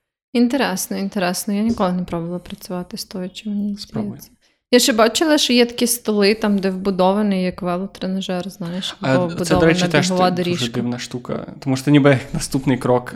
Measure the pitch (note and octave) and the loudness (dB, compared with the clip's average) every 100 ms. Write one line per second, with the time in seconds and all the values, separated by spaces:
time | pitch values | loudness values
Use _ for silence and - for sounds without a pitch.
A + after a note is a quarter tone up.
0 | _ _ _ A#3+ A#3+ C#4 A3+ F#3+ - F#3+ | _ _ _ 2 2 2 0 -2 -4 -4
1 | G3 G#3 F3 F#3 - G3+ A3+ A3+ F#3+ F3+ | -4 -2 -2 -2 -2 0 0 0 0 0
2 | F3+ E3+ E3+ F3+ - G3 - F3+ F3 G#3+ | -2 -4 -4 -8 -10 -14 -10 -8 -8 -10
3 | - F#3+ F#3 - G#3+ G3+ G#3 G3+ - A3 | -10 -8 -10 -10 -6 -4 -2 -4 -8 -6
4 | G#3 - - _ _ _ - - - A3 | -6 -8 -16 _ _ _ -4 0 2 2
5 | A3+ - D#4+ D4 - B3 A#3+ A#3+ A#3+ - | 2 2 2 2 2 2 2 0 -2 -2
6 | - G#3 G3 G#3+ G#3+ G3+ F#3+ F#3 G3 F#3 | -2 2 2 2 0 0 0 -2 -2 2
7 | F#3 G3+ G#3+ F#3+ F#3 F3+ F3+ F3 F#3+ - | 2 2 0 0 -2 -4 -4 -4 -6 -8
8 | F#3 F#3+ F#3 F3+ F#3 - E3+ F3+ F3+ - | -6 -4 -4 -6 -6 -8 -8 -6 -8 -6
9 | C#3 C3 F3 E3+ F3 F3+ E3 F3+ F3 D3+ | 0 2 2 -2 2 4 6 4 4 2
10 | F3+ F3+ F3+ F3+ F3+ F3 A#2+ B2 A#2+ A#2+ | 2 4 2 2 -2 -2 -2 -2 -4 -4
11 | - B2+ B2 - - - C3+ C3 - D3 | -8 -10 -8 -8 -8 -8 -2 -2 4 6
12 | C#3 C3 - D3+ - C#3 C3+ B2 B2 B2 | 8 4 2 -6 -2 -2 0 0 4 2
13 | A#2+ | 0